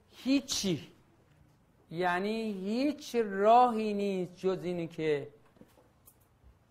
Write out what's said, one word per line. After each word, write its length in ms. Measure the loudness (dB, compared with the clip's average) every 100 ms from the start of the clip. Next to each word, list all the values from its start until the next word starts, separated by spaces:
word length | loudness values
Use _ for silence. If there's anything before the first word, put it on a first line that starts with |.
| _
هیچی، 760 | -6 0 0 0 -2 -2 -2 -4 -20 _ _ _ _ _ _ _ _ -12
یعنی 600 | -4 -2 0 -2 -4 -4
هیچ 640 | -6 -4 0 0 -2 -4 -2
راهی 800 | -2 2 6 8 6 2 -2
نیست 420 | 0 0 -2 -4 -4
جز 280 | -2 -2
اینی 220 | -4 -4 -6
که 420 | -4 0 0 -4 -16 -20 -20 -20 _ _ _ -20 _ _ _ -20 _ _